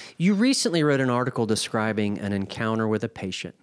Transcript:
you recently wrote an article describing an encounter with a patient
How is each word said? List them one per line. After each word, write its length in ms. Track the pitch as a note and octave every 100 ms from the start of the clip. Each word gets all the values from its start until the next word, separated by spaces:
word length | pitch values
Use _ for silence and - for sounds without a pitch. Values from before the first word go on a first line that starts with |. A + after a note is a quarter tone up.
| - -
you 180 | F3+
recently 500 | G3 B3 C4 A3+ E3
wrote 160 | D3+ C3+
an 100 | C3
article 360 | B2 B2+ - A2
describing 720 | G#2+ - A#2 A2 G#2+ G#2 G#2
an 120 | G2+
encounter 540 | G2+ G2 - A2+ A2+ A2
with 160 | G#2+
a 60 | A#2
patient 480 | - F#2+ - F2 -